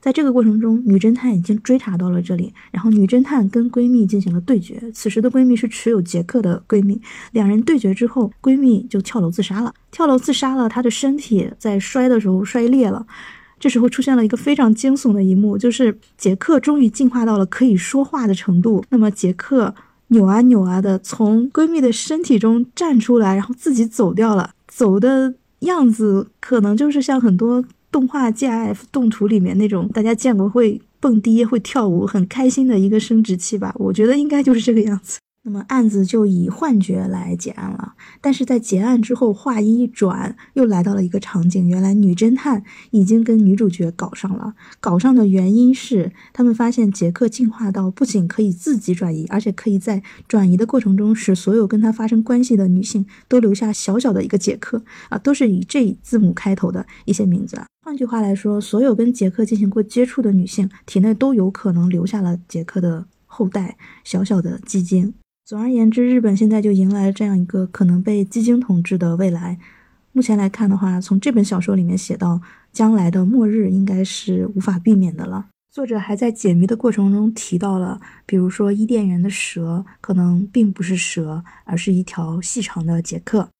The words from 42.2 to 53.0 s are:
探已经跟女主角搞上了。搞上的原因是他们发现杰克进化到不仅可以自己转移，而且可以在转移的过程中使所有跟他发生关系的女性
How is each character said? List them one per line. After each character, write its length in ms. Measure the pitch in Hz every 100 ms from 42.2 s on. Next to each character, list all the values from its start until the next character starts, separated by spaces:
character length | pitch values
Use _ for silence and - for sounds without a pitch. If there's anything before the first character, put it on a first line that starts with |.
| 226 262
探 260 | 294 226 - - -
已 120 | 220
经 220 | 190 226
跟 180 | 226 226
女 140 | 202 202
主 100 | 214
角 240 | 170 170
搞 200 | 170 180
上 180 | - 190 190
了。 160 | - - - -
搞 180 | - 175
上 160 | 254
的 120 | 254 208
原 260 | 190 185
因 220 | 214 247
是 380 | 262 - 220 175 - -
他 100 | -
们 100 | 247
发 160 | 226 233
现 220 | 247 214
杰 180 | 196 175
克 160 | 175 233
进 240 | 220 240
化 220 | - 214
到 180 | 190 185
不 140 | 190
仅 240 | 269 208 175
可 140 | -
以 100 | 214
自 240 | 175 - 247
己 180 | -
转 220 | 180 175 160
移， 100 | 160
而 100 | 196
且 100 | 220
可 200 | 196 -
以 80 | 196
在 240 | 202 196 - - -
转 240 | 220 190
移 60 | 180
的 80 | 220
过 120 | 262
程 160 | 208
中 220 | 190 208 220
使 180 | -
所 220 | 190 - 220
有 100 | 202
跟 140 | 214
他 100 | 226
发 160 | 220 220
生 160 | 226
关 220 | 226 247
系 100 | 247
的 140 | 220 190
女 140 | 180
性 240 | 196 214